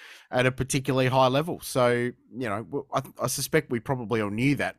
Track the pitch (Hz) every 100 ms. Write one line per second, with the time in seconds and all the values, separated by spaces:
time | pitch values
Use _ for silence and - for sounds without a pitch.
0 | - - - 127 127 127 131 143 131 131
1 | 131 131 131 135 160 147 - 139 123 120
2 | 120 123 _ 107 123 101 101 139 - 131
3 | 135 - 120 - 135 156 - 120 - 131
4 | 110 113 104 104 131 135 92